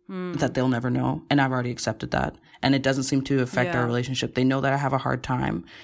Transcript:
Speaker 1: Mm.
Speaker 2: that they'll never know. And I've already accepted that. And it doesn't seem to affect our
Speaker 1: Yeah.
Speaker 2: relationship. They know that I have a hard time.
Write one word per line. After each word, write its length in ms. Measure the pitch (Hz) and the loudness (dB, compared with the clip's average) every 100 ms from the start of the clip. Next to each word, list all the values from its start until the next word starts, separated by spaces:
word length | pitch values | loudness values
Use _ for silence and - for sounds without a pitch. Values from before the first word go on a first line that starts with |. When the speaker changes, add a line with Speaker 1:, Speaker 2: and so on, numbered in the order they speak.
| - | -12
Speaker 1:
Mm. 280 | 185 180 165 | -8 -6 -2
Speaker 2:
that 140 | 135 | -2
they'll 140 | 131 131 | 0 0
never 220 | 120 123 | 0 0
know. 320 | 127 127 151 - | 0 0 -4 0
And 100 | 143 | 2
I've 120 | 131 | 2
already 180 | 131 123 | 0 -2
accepted 400 | 113 - 110 - | -2 -4 -4 -2
that. 240 | - - - - - | -2 -2 -6 -18 0
And 120 | 135 | 2
it 80 | 139 | 4
doesn't 220 | 135 135 | 2 0
seem 180 | 131 135 | 0 0
to 180 | 135 135 | 2 0
affect 320 | 120 127 123 123 | 0 0 0 0
our 60 | |
Speaker 1:
Yeah. 40 | 120 | 0
Speaker 2:
relationship. 480 | 120 131 127 - | 0 -2 -2 -2
They 80 | - | 2
know 160 | 131 135 | 2 2
that 120 | 135 | 2
I 40 | 139 | 0
have 160 | 139 | 2
a 60 | 135 | 0
hard 240 | 131 127 | 0 -2
time. 420 | - 131 135 175 - - | -2 -2 -2 -4 -8 -18